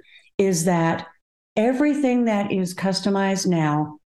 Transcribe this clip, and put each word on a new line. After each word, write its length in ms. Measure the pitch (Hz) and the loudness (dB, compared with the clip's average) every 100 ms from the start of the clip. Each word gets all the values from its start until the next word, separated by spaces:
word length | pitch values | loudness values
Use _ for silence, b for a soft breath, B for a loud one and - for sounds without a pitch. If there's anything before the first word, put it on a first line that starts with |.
| B B B - | B B B -2
is 280 | 196 180 165 | 0 0 0
that 400 | 175 165 165 - - _ _ _ - | 2 2 -2 -6 -20 _ _ _ -2
everything 680 | 220 254 294 294 277 247 240 | 0 2 2 2 0 2 2
that 260 | 208 202 | 0 0
is 220 | 196 180 | -2 -4
customized 720 | 180 196 190 - 196 196 190 190 | -4 -4 -2 0 0 0 0 0
now 500 | 175 151 151 151 - _ | 0 2 0 -2 -8 _